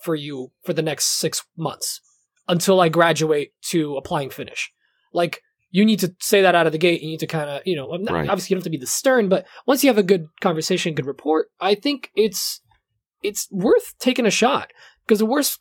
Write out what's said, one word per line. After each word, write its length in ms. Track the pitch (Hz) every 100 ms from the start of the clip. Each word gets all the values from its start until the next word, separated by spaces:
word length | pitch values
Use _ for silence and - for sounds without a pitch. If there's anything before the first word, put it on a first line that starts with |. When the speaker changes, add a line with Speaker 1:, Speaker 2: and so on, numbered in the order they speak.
Speaker 1:
for 120 | -
you 380 | 156 143 135 127 _
for 80 | -
the 100 | 156
next 360 | 156 139 - -
six 240 | 160 - - -
months 440 | 151 - - - _ _ _ _ -
until 320 | 175 190 185
I 80 | 165
graduate 640 | 165 165 151 156 147 139 _ -
to 260 | 175 147 131
applying 340 | - 165 135
finish." 420 | - - - - _ _ _ _
Like, 300 | 170 175 - _ _ _
you 140 | 180
need 160 | 220 196
to 140 | 180 -
say 200 | - 202
that 120 | 185
out 120 | 175 160
of 60 |
the 60 | 156
gate. 220 | 175 170
You 60 | 156
need 120 | 160
to 60 | 151
kinda, 340 | 160 147 143 190
you 100 | 156
know, 160 | 131
I'm 100 | 175
not, 120 | 208
Speaker 2:
Right. 140 | 170 147
Speaker 1:
obviously 260 | 190 -
you 20 | 185
don't 40 |
have 40 |
to 60 | 170
be 80 | 147
this 120 | 123
stern, 380 | - 269 254 196
but 180 | 185 - - -
once 180 | 269
you 40 | 277
have 80 | 214
a 40 |
good 240 | 185 190 156 -
conversation, 540 | 185 156 156 180 170
good 120 | 147 135
report, 440 | 127 147 156 - -
I 140 | 185 202
think 340 | 285 285 - -
it's, 440 | 214 - - - _ _ _ _ _ _
it's 240 | 208 202 -
worth 420 | 190 226 453 - -
taking 280 | 254 254 220
a 40 |
shot. 420 | - 240 277 - _ - _ -
'Cause 120 | 214
the 60 | 220
worst, 320 | 285 269 -